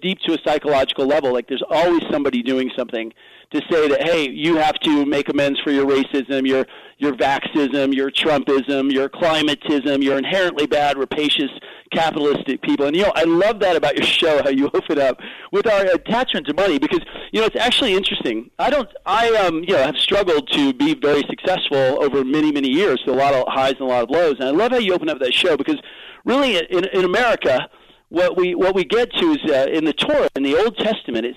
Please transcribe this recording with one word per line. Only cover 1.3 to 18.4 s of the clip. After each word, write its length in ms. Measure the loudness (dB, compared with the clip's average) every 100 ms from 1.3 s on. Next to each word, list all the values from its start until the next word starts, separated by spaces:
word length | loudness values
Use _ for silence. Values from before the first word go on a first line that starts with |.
Like, 140 | -2 -4
there's 140 | -8 -2
always 340 | 2 2 2 0
somebody 320 | -2 0 -2
doing 260 | -2 -2 -2 -6
something 340 | -6 -6 -8 -14 -20 -20 -8
to 100 | -8 0
say 160 | 2 2
that, 160 | 2
"Hey, 260 | 2 0 -2
you 280 | -2 0 2
have 180 | 2 0
to 240 | 2 2 2
make 220 | 0 0
amends 320 | 0 0 -2
for 100 | 0
your 160 | 0 2
racism, 580 | 2 2 -2 -2 -2 0
your, 220 | 0 -2 -8 -20 _
your 140 | -4
vaxism, 800 | 0 0 0 -2 -2 0 0 0 0
your 160 | -2
Trumpism, 800 | -2 0 0 2 0 0 -2 0
your 180 | 0 -2
climatism, 960 | -2 0 0 0 -2 -2 -2 0 0
your 160 | 0 0
inherently 480 | -2 -2 -2 -2 0
bad, 320 | 0 0 -2
rapacious, 500 | -4 -2 -2 -2 -4 -8 -20 -20 _
capitalistic 720 | -2 -2 0 0 0 -4 -6
people." 240 | -2 0 0
And, 100 | 2
you 80 |
know, 100 | 0 2
I 80 |
love 360 | 2 2 2 2
that 140 | 0 2
about 200 | 0 0
your 100 | -2
show, 380 | 0 2 2
how 60 | 2
you 160 | 0 0
<laughs> 80 |
open 260 | -2 -2 0
up 180 | 0 -2 -12 -18 -4
with 140 | -2 2
our 200 | 2 2
attachment 600 | 0 0 -2 -2 -4 -4
to 60 |
money, 240 | 0 0 0
because, 240 | 0 -2 -4 -16 -6
you 80 | -2
know, 80 | 0
it's 80 | 0
actually 400 | 0 0 0 0
interesting. 560 | -2 -4 -4 -6